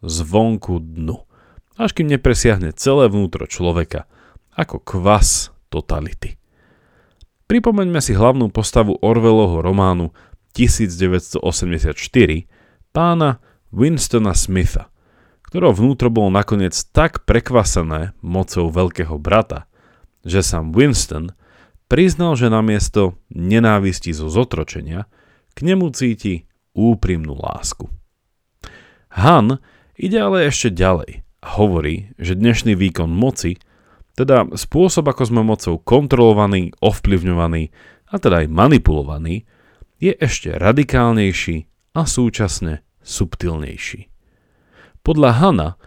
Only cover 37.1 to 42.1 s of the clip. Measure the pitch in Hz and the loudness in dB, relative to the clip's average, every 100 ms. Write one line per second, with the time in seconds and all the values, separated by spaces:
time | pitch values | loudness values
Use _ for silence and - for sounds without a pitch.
37.1 | 95 90 87 82 82 78 - - _ _ | 0 0 0 0 -2 -6 -10 -20 _ _
38.1 | 196 120 85 78 82 131 139 - 76 69 | -2 2 2 2 2 6 6 4 0 -4
39.1 | 76 80 98 - _ _ _ - _ 185 | -8 -6 -8 -10 _ _ _ -20 _ -4
40.1 | - 127 - - 82 90 135 139 127 120 | 0 -4 -4 -8 -2 0 2 2 2 2
41.1 | 113 98 87 - 80 - _ _ 160 160 | 2 0 -2 -4 -6 -10 _ _ -6 -4